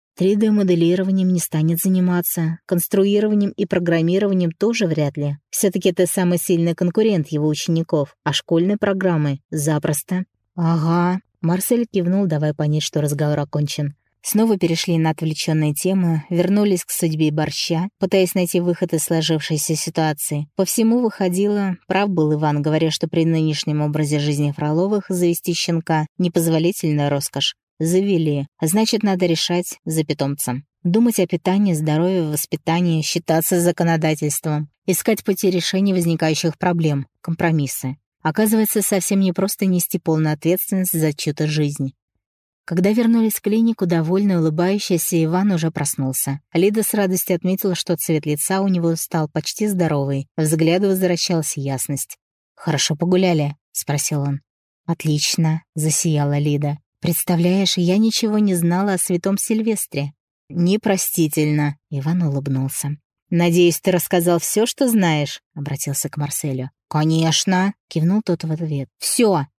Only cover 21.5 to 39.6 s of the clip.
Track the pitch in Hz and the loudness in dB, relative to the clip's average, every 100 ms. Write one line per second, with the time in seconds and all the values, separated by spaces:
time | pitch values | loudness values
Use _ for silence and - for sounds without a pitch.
21.5 | 208 196 175 - 185 202 175 151 151 151 | 0 -2 -4 -2 0 0 2 2 2 0
22.5 | 147 147 156 160 156 160 170 160 160 156 | 0 0 2 0 0 -2 0 2 2 0
23.5 | 147 - 151 151 151 151 151 147 143 147 | -2 -2 -2 -2 -2 0 0 0 0 0
24.5 | 143 151 156 190 208 - 185 175 170 - | -2 -2 0 0 -2 -2 0 0 0 -2
25.5 | 170 - 165 - 160 151 - 180 170 165 | -4 -2 -2 0 -2 -2 -2 -2 0 2
26.5 | 160 160 - 165 151 143 143 - - - | 2 0 0 -2 0 0 -2 -4 -4 -6
27.5 | - _ - 160 185 202 180 156 143 139 | -6 _ -6 0 0 2 2 0 -2 -4
28.5 | _ 160 196 220 226 214 190 180 165 - | _ -2 0 0 0 0 0 0 0 0
29.5 | 175 175 - - 160 151 151 139 143 - | -2 -4 -8 -4 -4 -2 -2 -2 -4 -6
30.5 | 123 - _ 175 190 240 220 180 170 - | -6 -10 _ 0 2 2 2 0 0 0
31.5 | 190 208 160 156 151 180 190 156 151 - | 2 2 2 0 0 2 0 0 -4 -4
32.5 | 160 - 165 180 160 151 - - 160 160 | -4 -2 0 2 0 -2 -4 0 0 2
33.5 | 180 175 175 170 165 156 156 151 - 165 | 2 2 2 2 2 0 0 -2 -4 -2
34.5 | 151 151 _ - 185 - 214 - 190 196 | -4 -4 _ -4 -2 0 -2 -2 0 0
35.5 | 180 165 190 196 185 170 160 160 156 170 | 0 0 0 0 2 0 0 0 0 -2
36.5 | 147 180 175 160 143 135 _ - 165 175 | -2 -2 0 0 -2 -6 _ -8 -2 0
37.5 | 165 135 - 131 139 _ _ 156 156 214 | 0 -2 -4 -8 -10 _ _ -4 0 2
38.5 | 220 214 214 196 196 - 196 190 175 190 | 2 2 0 0 0 0 2 2 0 -2
39.5 | - | 0